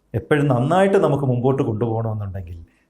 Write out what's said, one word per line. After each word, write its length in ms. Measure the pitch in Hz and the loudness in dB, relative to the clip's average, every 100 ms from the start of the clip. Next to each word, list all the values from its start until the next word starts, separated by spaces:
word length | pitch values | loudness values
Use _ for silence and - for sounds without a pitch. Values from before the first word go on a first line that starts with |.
| _ 113 | _ -8
എപ്പോഴും 260 | - 151 143 | 0 0 2
നന്നായിട്ട് 440 | 120 139 180 196 196 156 | 2 2 2 4 4 2
നമുക്ക് 200 | 135 135 | 0 0
മുമ്പോട്ട് 300 | 120 127 139 120 | 0 2 0 0
കൊണ്ടുപോകണമെന്നുണ്ടെങ്കിൽ, 880 | 107 117 110 110 107 101 95 87 85 - _ _ | -2 -2 -2 -4 -6 -8 -10 -12 -16 -18 _ _